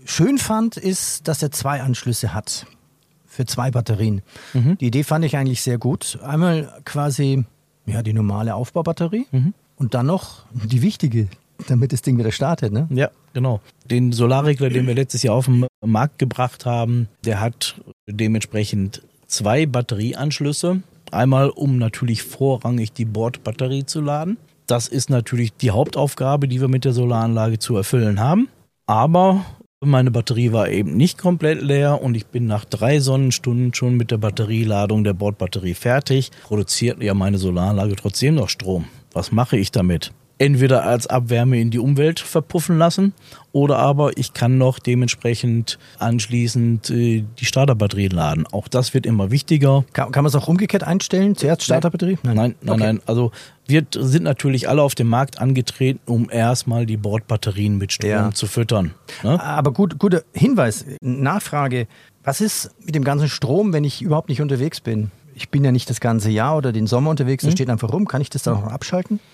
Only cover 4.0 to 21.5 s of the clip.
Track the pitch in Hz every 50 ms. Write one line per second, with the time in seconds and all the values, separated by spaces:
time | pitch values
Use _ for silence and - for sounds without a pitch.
4 | 113 107 101 95 - _ - - - - - 127 117 151 190 - 127 117 113 143
5 | 151 - 151 160 165 139 156 139 135 131 123 - - 127 120 110 - 123 160 -
6 | - - - - - 139 151 156 180 175 165 156 143 - - - - - - 147
7 | 143 147 127 - 139 135 135 131 113 - _ _ _ _ _ _ _ 110 110 117
8 | 107 107 107 110 104 101 101 104 113 113 95 120 123 - - 170 156 165 165 -
9 | 175 165 214 233 277 - 135 131 131 190 - _ _ _ _ - 139 - 131 120
10 | 123 151 190 180 - - - - - - 117 113 107 110 127 117 143 214 - -
11 | 165 127 113 113 104 92 - - _ _ _ - - - 127 113 131 120 120 113
12 | - 139 123 120 110 110 - - 135 160 170 - 123 107 104 120 165 160 135 131
13 | 147 - - _ _ _ - 127 131 127 113 101 - - _ _ - - 123 123
14 | 127 120 120 117 120 117 131 139 147 151 143 131 139 127 123 127 127 127 117 135
15 | 135 - - 117 - 113 110 127 123 131 123 120 127 - - _ - 113 107 110
16 | 139 147 - - 139 113 - - 127 120 - - - 123 120 120 120 117 120 120
17 | 113 104 _ _ - 113 104 98 110 117 - - - - - - - - - _
18 | _ 104 104 107 110 110 113 107 - - 110 107 104 - 107 101 95 101 - -
19 | - _ _ _ _ - - - 101 104 120 151 160 143 123 127 117 - 107 101
20 | 110 123 - - 139 151 139 - 143 147 143 - 180 175 185 185 - - _ _
21 | _ - - - 127 135 131 135 139 -